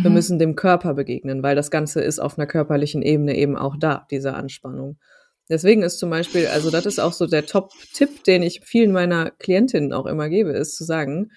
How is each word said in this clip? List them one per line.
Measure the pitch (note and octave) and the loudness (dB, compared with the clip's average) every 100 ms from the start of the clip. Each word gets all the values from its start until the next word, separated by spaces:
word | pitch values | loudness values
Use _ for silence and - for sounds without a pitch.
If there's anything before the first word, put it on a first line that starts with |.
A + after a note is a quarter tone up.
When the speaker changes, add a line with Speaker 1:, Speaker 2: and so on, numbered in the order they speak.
| F#3 | 4
Speaker 1:
Mhm. | |
Speaker 2:
müssen | E3+ E3+ E3+ | 4 4 2
dem | D#3+ D3+ | 0 2
Körper | F#3 F3 F3 C#3 | 2 2 0 -4
begegnen, | C3+ A#2+ C3+ C3+ | -4 -6 -6 -4
weil | C#3 C#3+ | 0 0
das | D3 | 0
Ganze | D#3 D3+ D#3+ | -2 -2 -2
ist | - D3+ | -2 -2
auf | D3 - | -4 -4
einer | D3 | -2
körperlichen | E3 D3+ D3 D3 D3+ | -2 0 0 0 -2
Ebene | D3 D3+ D3 - | 0 2 2 0
eben | C#3+ C#3 | 0 0
auch | C#3 D3 | -4 -2
da, | D#3 C#3 - | -2 -2 -4
diese | C#3 C3+ | -6 -4
Anspannung. | - C3+ - B2+ C3+ C#3 D3 _ _ _ _ - | -6 -8 -12 -12 -12 -12 -14 _ _ _ _ -4
Deswegen | D#3+ F3+ A3 | 0 4 4
ist | F3 - | 2 -2
zum | F3 | -4
Beispiel, | D#3+ E3+ F3 E3 | -2 -2 0 0
also | D#3 D#3+ | 0 0
das | D#3+ G3+ | 0 -2
ist | - | 0
auch | D#3+ | -2
so | - E3 | 0 0
der | D#3 D3+ | 0 0
Top-Tipp, | G3 F#3+ - - - C#4 - - | -4 -4 -10 -18 -2 -2 2 2
den | F#3 | 4
ich | F3 - - | 2 -4 -2
vielen | A#3 A3 | 4 4
meiner | F#3 F3 E3+ D#3+ | 4 2 0 -2
Klientinnen | - - F#3 B3+ D#3 C#3+ | -4 0 2 4 2 -2
auch | A#2 - | -2 -4
immer | D#3 D3+ | -4 -2
gebe, | F#3 F#3+ | 0 0
ist | A2 D#3 - | -2 -4 -6
zu | |
sagen, | D#3+ D#3+ C#3 D3+ A3 | -6 -4 -4 -4 -6